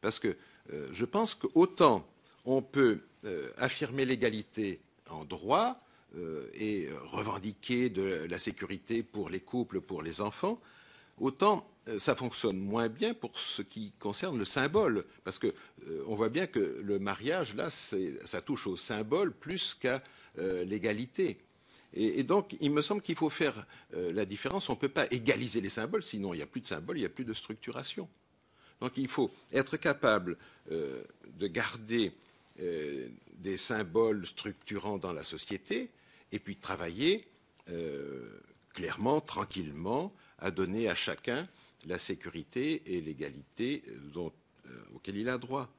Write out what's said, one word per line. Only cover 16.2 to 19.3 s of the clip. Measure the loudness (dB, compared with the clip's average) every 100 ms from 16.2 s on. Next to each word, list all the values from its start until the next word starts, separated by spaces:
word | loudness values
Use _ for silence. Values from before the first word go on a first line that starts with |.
| 2
bien | 2 0
que | 2 2 0
le | 0 0
mariage, | 0 -2 0 0 -2
là, | -2 -2
c'est, | -2 -2 -2 -2 -4 -4
ça | -6
touche | -2 -4 -2
au | -2
symbole | -2 -2 0 2 2